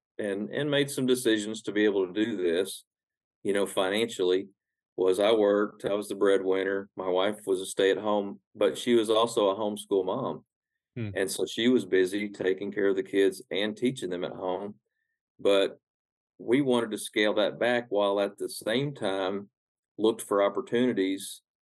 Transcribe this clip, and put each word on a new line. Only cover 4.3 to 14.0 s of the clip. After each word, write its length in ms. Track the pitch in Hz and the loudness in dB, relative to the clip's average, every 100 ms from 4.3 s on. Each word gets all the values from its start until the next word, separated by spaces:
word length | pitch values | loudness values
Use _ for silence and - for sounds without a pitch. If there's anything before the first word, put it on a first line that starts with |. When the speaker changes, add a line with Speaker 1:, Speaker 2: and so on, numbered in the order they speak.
| 92 101 _ _ _ _ - | 2 -2 _ _ _ _ 0
Speaker 1:
was 220 | 92 92 | 2 4
I 120 | 101 | 4
worked, 520 | 113 101 104 104 - - | 4 4 4 0 -4 -4
I 80 | |
was 140 | 101 104 | -4 -4
the 80 | 98 | 0
breadwinner. 720 | 98 98 92 95 95 98 101 - | 4 4 2 0 0 -4 -6 -8
My 140 | 92 | -2
wife 360 | 90 98 104 - | 0 0 -2 -2
was 140 | 92 | -2
a 60 | 95 | -2
stay-at-home, 720 | - 98 95 107 104 101 98 _ 107 | 2 2 4 0 0 -2 -8 _ -2
but 220 | 101 - | 0 0
she 180 | 123 117 | 2 2
was 140 | 107 | 4
also 400 | 110 117 - 101 | 2 2 2 2
a 60 | 98 | 2
homeschool 500 | 104 104 - 98 92 | -2 -6 -2 0 0
mom. 400 | 117 107 71 - _ _ _ _ - | -2 -4 -8 -14 _ _ _ _ -10
Speaker 2:
Hmm. 140 | 107 95 | -6 -4
Speaker 1:
And 140 | 95 | -4
so 160 | - 95 | -2 -4
she 220 | - 117 | 0 2
was 180 | 123 95 | 2 2
busy 440 | 95 92 101 104 | 2 2 -2 -6
taking 420 | - 92 - 101 | -4 -2 -2 -4
care 160 | 101 98 | -2 0
of 80 | 95 | 0
the 80 | |
kids 400 | 92 98 98 95 - | 0 2 2 0 -6
and 240 | 90 107 104 | -4 -4 -2
teaching 340 | 123 - | -4 -2